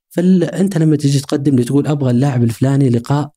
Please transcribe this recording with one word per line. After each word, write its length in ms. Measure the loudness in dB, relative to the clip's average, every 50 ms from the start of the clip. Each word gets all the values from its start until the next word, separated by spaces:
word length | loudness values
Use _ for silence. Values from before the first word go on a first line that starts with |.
| _ _
فال-، 340 | -6 -2 2 2 2 2 2
أنت 340 | -2 -2 -2 -2 -2 0 0
لما 180 | 2 2 2
تجي 240 | 2 0 0 0 0
تقدم 360 | -2 -2 -4 -2 0 0 2
لي 80 | 0 0
تقول 240 | 0 0 -2 0 0
أبغى 240 | -2 -2 0 0
اللاعب 320 | 0 0 0 0 0 0 0
الفلاني 460 | -2 0 -2 -2 0 2 2 2 2
لقاء 420 | 0 0 -2 -2 -2 -2 -2 -6 _